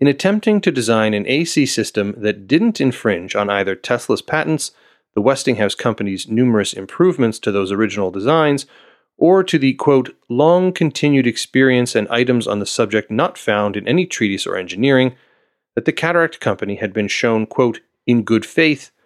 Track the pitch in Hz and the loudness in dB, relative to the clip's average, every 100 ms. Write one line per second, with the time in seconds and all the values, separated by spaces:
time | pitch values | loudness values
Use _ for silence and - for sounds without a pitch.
0 | 143 139 185 208 214 208 - 127 113 110 | 0 2 0 0 2 2 2 0 2 2
1 | 110 104 101 143 170 156 131 - 110 107 | 2 0 0 -2 0 0 0 0 -2 -2
2 | 101 101 104 107 95 156 226 214 135 - | -4 -2 -4 -4 0 2 2 0 -2 0
3 | 117 87 92 104 101 101 98 92 - 120 | -2 -2 -4 -4 0 0 -2 -4 -2 -2
4 | - 104 - 156 156 156 - - _ _ | -2 -4 -2 -4 -2 -4 -6 -14 _ _
5 | _ 104 113 135 - 110 101 - 120 104 | _ 0 0 2 0 0 -2 -2 -4 -2
6 | 101 95 - 110 123 107 98 104 98 - | -4 -6 -4 0 2 2 0 -6 -6 0
7 | 180 151 113 107 110 101 95 101 107 98 | 2 2 0 -2 -4 -2 -2 0 -2 -2
8 | 92 95 113 160 151 143 - - _ _ | -4 -2 0 2 2 0 -6 -20 _ _
9 | _ - 165 190 185 156 135 127 147 135 | _ 0 4 4 2 2 0 0 2 2
10 | 127 - - 120 156 180 185 180 160 - | 0 -8 -4 2 4 4 2 0 -2 0
11 | 147 139 123 - - 131 131 123 123 113 | 2 2 2 -2 -2 2 4 4 2 0
12 | 104 117 127 123 - 104 98 - 107 107 | 0 0 0 0 0 -4 -4 -2 0 -2
13 | - 107 175 - - 104 104 101 95 165 | -2 -2 -2 -2 -2 0 0 -2 -2 0
14 | 180 - 107 95 - 95 90 92 135 131 | 0 -2 -2 -2 -4 -6 -6 0 2 4
15 | 127 127 _ _ _ _ _ - 165 160 | 2 -2 _ _ _ _ _ -6 -4 -2
16 | 165 170 165 - 113 98 104 - 104 110 | 0 2 0 -2 -4 -4 -6 -6 -6 -4
17 | 101 - 120 110 110 - 123 110 _ _ | -4 -2 0 0 -2 0 0 -2 _ _
18 | - 120 107 113 - - 160 143 - _ | 0 0 2 0 0 0 0 0 -8 _